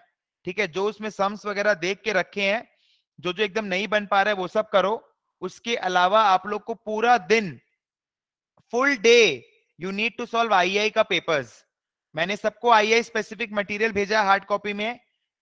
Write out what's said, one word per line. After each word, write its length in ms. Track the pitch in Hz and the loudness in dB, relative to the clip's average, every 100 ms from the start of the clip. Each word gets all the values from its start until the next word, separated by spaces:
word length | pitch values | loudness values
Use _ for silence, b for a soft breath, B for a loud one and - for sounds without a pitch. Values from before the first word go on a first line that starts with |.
| _ _ _ _ - | _ _ _ _ -10
ठीक 140 | 185 | -4
है। 80 | 196 | -4
जो 220 | 160 202 | -2 -6
उसमें 200 | 208 214 | -6 -8
सम्स 360 | - 196 208 208 | -4 -4 -4 -8
वगैरह 280 | 196 208 | -2 0
देख 280 | 196 170 202 | 0 -2 -6
के 120 | 220 | -4
रखे 380 | 196 175 202 196 | -2 -2 -4 -2
हैं 160 | 220 - _ _ _ _ _ | -2 -6 _ _ _ _ _
जो 120 | 170 | -8
जो 100 | 175 | -4
एकदम 220 | 214 190 208 | -4 -4 -4
नहीं 220 | 185 208 | -4 -2
बन 180 | 208 208 | -2 0
पा 160 | 202 | 0
रहा 120 | 196 | 0
है 60 | 202 | 0
वो 80 | 180 | -2
सब 220 | 220 220 | -4 0
करो। 240 | 196 185 226 - _ _ _ | 2 0 -2 -8 _ _ _
उसके 340 | 180 - - 233 | -14 -12 -6 -4
अलावा 440 | 185 180 180 214 | 0 2 4 4
आप 220 | 214 185 202 | 4 2 0
लोग 160 | 208 | -8
को 100 | - 220 | -8 -12
पूरा 420 | - 214 233 240 | -8 -2 2 2
दिन, 420 | 165 226 196 120 _ _ _ _ _ _ _ _ _ _ _ | 2 0 0 -8 _ _ _ _ _ _ _ _ _ _ _
full 240 | 233 277 269 214 | 0 0 2 6
day, 360 | 240 208 131 - _ _ - | 6 6 2 -10 _ _ -12
you 120 | 175 | -10
need 260 | 196 226 - | -6 -6 -6
to 80 | 240 | -6
solve 220 | 233 233 | -2 2
आईआई 360 | 190 180 202 214 | 2 2 0 0
का 140 | 220 | 0
पेपर्स। 500 | 214 175 - 151 123 - _ _ _ _ _ 156 | 0 0 0 -2 -4 -12 _ _ _ _ _ -6
मैंने 200 | 175 202 | -4 -2
सबको 360 | 214 208 240 | -4 -2 4
आईआई 320 | 226 214 226 | 4 4 2
स्पेसिफिक 500 | 226 220 208 196 220 | 0 -4 -6 -8 -8
मटेरियल 380 | 208 202 208 226 | -6 -6 -2 -2
भेजा 300 | 202 196 214 | -2 -2 0
है 60 | 196 | 2
हार्ड 180 | 196 190 | 0 0
कॉपी 280 | 202 208 | -4 -4
में। 260 | 202 214 247 _ _ _ _ | -6 -6 -8 _ _ _ _